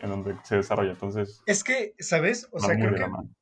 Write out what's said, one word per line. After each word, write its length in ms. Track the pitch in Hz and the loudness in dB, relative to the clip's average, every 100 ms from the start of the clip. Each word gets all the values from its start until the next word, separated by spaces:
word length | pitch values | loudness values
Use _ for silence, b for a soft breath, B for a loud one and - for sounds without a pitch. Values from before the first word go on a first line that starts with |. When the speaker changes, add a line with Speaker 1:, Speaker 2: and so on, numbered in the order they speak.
Speaker 1:
en 100 | 104 | -4
donde 260 | 98 98 95 | -4 -4 -6
se 120 | - 101 | 0 0
desarrolla, 360 | 98 104 98 | 2 2 0
entonces 500 | 92 101 104 101 - - | -2 -4 -2 -4 -4 -2
Speaker 2:
Es 160 | 196 | 0
que, 300 | - 262 214 - | 0 -2 -2 -8
¿sabes? 500 | - 165 175 233 - | 0 2 2 0 -4
O 60 | 175 | -2
Speaker 1:
va 60 | 101 | 2
Speaker 2:
sea, 80 | |
Speaker 1:
muy 80 | 107 | 4
Speaker 2:
creo 100 | 110 | 4
Speaker 1:
de 40 | 95 | 2
la 40 | 92 | 0
Speaker 2:
que 40 | |
Speaker 1:
mano. 240 | 92 - _ | -4 -10 _